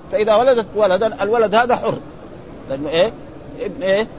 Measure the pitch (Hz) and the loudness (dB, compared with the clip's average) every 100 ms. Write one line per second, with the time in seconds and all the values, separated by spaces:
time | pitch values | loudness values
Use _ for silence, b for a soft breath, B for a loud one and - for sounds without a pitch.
0 | - 190 214 208 254 240 190 202 208 196 | -4 0 4 4 6 4 0 2 2 4
1 | 220 220 202 233 214 214 247 233 - - | 0 0 0 2 4 4 2 0 0 -4
2 | - - - - - - - 135 147 160 | -8 -18 -18 -18 -18 -16 -8 -6 -2 2
3 | 214 - - - - - 190 170 269 196 | 2 0 -16 -18 -16 -8 -8 -4 0 2
4 | 226 | 0